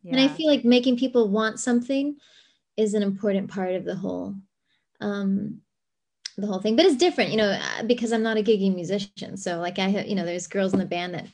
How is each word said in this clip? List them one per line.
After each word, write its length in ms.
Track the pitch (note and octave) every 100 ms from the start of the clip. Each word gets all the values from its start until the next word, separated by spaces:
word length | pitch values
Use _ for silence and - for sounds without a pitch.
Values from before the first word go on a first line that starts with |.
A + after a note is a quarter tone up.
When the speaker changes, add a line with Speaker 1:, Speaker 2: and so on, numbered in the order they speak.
| F3
Speaker 1:
And 100 | C4
I 80 | C4+
Speaker 2:
Yeah. 60 | D4
Speaker 1:
feel 120 | D#4
like 160 | C#4
making 320 | A#3 B3 B3+ A#3+
people 320 | C4 B3 G#3+
want 320 | G#3 A3 A3
something 560 | - A#3+ A#3+ C4+ C#4+ D4 _ _ _ _ _ -
is 180 | G#3+
an 80 | G#3
important 460 | G3+ G3 G#3+ G3 G3
part 240 | F#3+ F#3 F#3
of 80 |
the 100 | F3+
whole, 400 | F#3+ F#3 F3+ F#3+ G3 - _ _ _ _ _
um, 600 | G#3 G3+ G3 G3 G#3+ A3+ _ _ _ _ _ _ - -
the 120 | G#3
whole 100 | F#3
thing. 160 | G3+ A3+
But 100 | F#4
it's 100 | B3+
different, 340 | F4 - F#3+
you 60 | A3
know, 140 | G#3
uh, 340 | D#3+ C#2+ G#1+
because 280 | A3+ A#3+ A#3
I'm 120 | A3+
not 120 | A3+ A3
a 60 |
giggy 320 | G#3 G#3+ G3
musician. 600 | F#3 E3 G3+ G3+ - F#3+ G3
So, 240 | F#3 E3+
like, 180 | F3 F#3+
I 120 | F#3+
ha-, 140 | G3+ -
you 100 | G3
know, 80 |
there's 240 | E3+ F3 F3
girls 240 | G3 F#3+
in 80 | G3
the 60 | F#3
band 280 | F3 F3+
that 140 | E3+ -